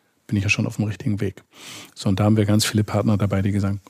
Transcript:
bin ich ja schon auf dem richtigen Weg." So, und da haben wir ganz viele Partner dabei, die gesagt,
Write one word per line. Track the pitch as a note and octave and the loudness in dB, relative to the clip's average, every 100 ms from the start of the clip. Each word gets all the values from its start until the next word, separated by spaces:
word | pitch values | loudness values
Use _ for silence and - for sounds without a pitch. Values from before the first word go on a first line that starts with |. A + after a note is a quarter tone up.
| _ _ - | _ _ -4
bin | G#2 | -2
ich | |
ja | F#2+ | 0
schon | - A2 | -2 -2
auf | - | -2
dem | |
richtigen | G#2 G2+ - G#2 | -4 -2 -4 -2
Weg." | G2+ - _ - - - - | -4 -8 _ -20 -20 -18 -20
So, | - G#2 | -6 -2
und | F#2+ | 2
da | |
haben | G#2+ G#2+ | 4 4
wir | |
ganz | G#2 G#2+ | 4 2
viele | - G#2 | 2 0
Partner | G#2 G#2 A2+ G2+ | 0 0 0 2
dabei, | G2+ G2 | 0 0
die | G2 | 0
gesagt, | G2 G2 G2+ | 0 -2 -4